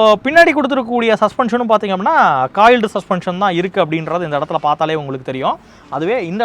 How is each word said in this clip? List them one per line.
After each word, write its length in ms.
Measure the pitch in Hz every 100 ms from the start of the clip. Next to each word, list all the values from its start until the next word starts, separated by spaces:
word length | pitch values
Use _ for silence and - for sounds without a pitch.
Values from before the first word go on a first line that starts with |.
| 220 208 262
பின்னாடி 260 | 320 339 294
கொடுத்துருக்கக்கூடிய 580 | 269 269 226 240 226 214
சஸ்பென்ஷனும் 480 | 214 - 247 233 240
பாத்தீங்க 220 | 214 208 185
அப்படின்னா 220 | 220 320 202 139 131 -
காயில்டு 300 | 220 247 214
சஸ்பென்ஷன் 480 | 208 - 180 185 180
தான் 120 | 202 170
இருக்கு 200 | 190 185
அப்படின்றது 440 | 160 160 156 170 170
இந்த 100 | 147
இடத்துல 200 | 156 165 147
பார்த்தாலே 320 | 151 160 156
உங்களுக்கு 280 | 143 135 127
தெரியும். 260 | 131 151 - - - - 139
அதுவே 220 | 165 247 170
இந்த 100 | 196